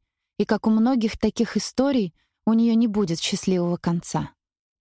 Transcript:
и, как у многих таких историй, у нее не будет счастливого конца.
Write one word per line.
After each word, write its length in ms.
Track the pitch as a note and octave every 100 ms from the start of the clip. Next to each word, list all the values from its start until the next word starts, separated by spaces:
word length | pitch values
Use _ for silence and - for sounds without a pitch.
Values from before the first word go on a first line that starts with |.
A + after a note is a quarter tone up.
| _ _ _ -
и, 60 |
как 220 | G#3 G#3 A3+
у 40 |
многих 480 | A3 A#3 C4+ G#3+ -
таких 380 | A3 - A3+ G#3
историй, 580 | - - C4+ C4+ F3+ - _ _ -
у 80 |
нее 200 | A3+ A#3
не 140 | A3+ A#3+
будет 320 | G3+ F#3+ E3
счастливого 560 | - G3+ - F#3 F3 F3
конца. 560 | - E3+ - D#3 D3 _ _ _ _ _